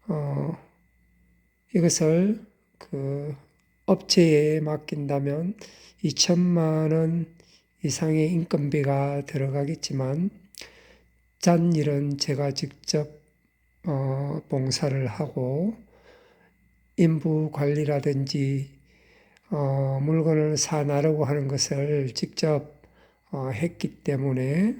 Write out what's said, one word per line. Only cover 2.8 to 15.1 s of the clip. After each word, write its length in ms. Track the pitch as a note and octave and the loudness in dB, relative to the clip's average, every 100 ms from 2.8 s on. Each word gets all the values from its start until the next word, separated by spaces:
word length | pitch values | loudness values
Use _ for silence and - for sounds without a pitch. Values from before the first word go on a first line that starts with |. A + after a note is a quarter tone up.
| - C#3 C3+ C#3 D3 C#3 _ _ _ _ - | -10 -6 -6 -6 -8 -12 _ _ _ _ 0
업체에 760 | F#3+ - - E3 D3+ D3+ D#3 | 0 4 6 8 6 6 2
맡긴다면 960 | D3+ D3+ - D3+ C#3+ C#3+ C#3 D3 F3 G#3 - - - _ | 0 -4 -6 -6 -2 -2 0 -2 -4 -8 -16 -20 -20 _
이천만 920 | D#3+ C#3 - F3 F3+ E3+ D#3+ D#3 D#3 | -4 0 2 4 4 4 2 2 2
원 420 | D#3+ D#3+ E3+ D#3+ - - _ _ _ | 2 0 -2 -6 -12 -20 _ _ _
이상의 480 | D3+ - D#3+ D#3 D#3 | -6 -2 0 2 2
인건비가 960 | F3 E3 D#3+ C#3+ D3 C#3 C#3 C#3 C#3+ C#3+ | 0 0 -2 0 0 0 0 0 -4 -4
들어가겠지만 1040 | C#3 C3+ C#3 C#3+ C3+ - C#3 C3 D3 F#3+ - - - - - - - _ _ _ _ | -4 -2 -2 -4 -6 -6 -4 -2 -2 -4 -6 -20 -20 -20 -20 -20 -20 _ _ _ _
짠일은 800 | - E3+ E3+ D#3+ D3 C#3+ C#3+ C#3 | 2 4 4 2 2 0 -2 -4
제가 340 | - C#3 C#3+ | -4 -2 -2
직접, 580 | C#3 D3 - - D#3 D3+ - _ _ _ _ _ _ - | -4 -8 -10 -2 -2 -2 -12 _ _ _ _ _ _ -4
어, 560 | C#3 C3+ C3+ C#3+ D3+ - | -2 -2 -2 -4 -6 -4
봉사를 600 | C#3 C3 - D3 C3+ | -2 -2 -2 0 0
하고 680 | C3 | -2